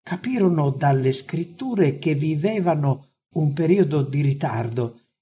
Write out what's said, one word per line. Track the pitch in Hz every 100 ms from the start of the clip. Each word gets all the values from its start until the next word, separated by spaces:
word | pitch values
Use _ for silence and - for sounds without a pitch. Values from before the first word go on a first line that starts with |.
capirono | - 180 247 247 185 160 143
dalle | 135 143 135 131
scritture | 131 - 165 175 - 262 208 147 139
che | 165 143
vivevano | 156 151 196 220 175 151 139 131 _ _ _ 160
un | 151
periodo | 143 160 196 151 147
di | 131 139
ritardo | 143 135 143 110 117 117 117 - _ _